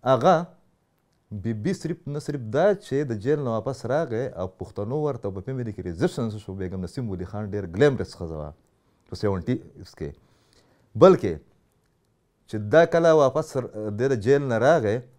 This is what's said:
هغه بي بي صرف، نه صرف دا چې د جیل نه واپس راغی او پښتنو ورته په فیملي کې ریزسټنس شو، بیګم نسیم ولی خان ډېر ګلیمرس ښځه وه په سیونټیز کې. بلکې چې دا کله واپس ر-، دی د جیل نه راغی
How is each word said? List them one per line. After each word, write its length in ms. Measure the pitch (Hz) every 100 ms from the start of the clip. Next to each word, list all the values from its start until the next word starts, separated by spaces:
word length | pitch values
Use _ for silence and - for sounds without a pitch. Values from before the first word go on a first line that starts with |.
| 120
هغه 220 | 131 147 170 175 _ _ _ _ _ _ _ _
بي 220 | 104 92 107
بي 80 | 113 196
صرف، 180 | 160 170 -
نه 60 | 143 151
صرف 200 | 147 113
دا 80 | 120 190
چې 360 | 196 - 135 147
د 80 | 113
جیل 140 | 104 151
نه 80 | 131 113
واپس 280 | 110 131 107
راغی 320 | 139 160 113 131 -
او 40 | 92 _
پښتنو 360 | 90 - 104 143
ورته 280 | 151 123 - 95
په 100 | 92
فیملي 240 | 131 117
کې 80 | 101 90
ریزسټنس 440 | 85 156 - 117 107
شو، 100 | 104 95
بیګم 200 | 92 92 87
نسیم 240 | - 120
ولی 180 | 92 90
خان 120 | 104 104
ډېر 120 | 101 98
ګلیمرس 400 | 87 147 123 92 -
ښځه 200 | 85 78
وه 100 | 76 73 _ _ _ _ _
په 100 | 92
سیونټیز 720 | 107 95 87 127 - - 101 -
کې. 120 | 76 - _ _ _ _ _ _ _ -
بلکې 300 | 165 180 104 78 _ _ _ _ _ _ _ _ _ _ _
چې 80 | 110 104
دا 80 | 151 165 170
کله 180 | 170 160
واپس 340 | 135 135 156 139
ر-، 140 | 117 107 107 104
دی 100 | 131
د 60 | 131 101
جیل 160 | 143 139
نه 100 | 113 123
راغی 300 | 165 110 113 131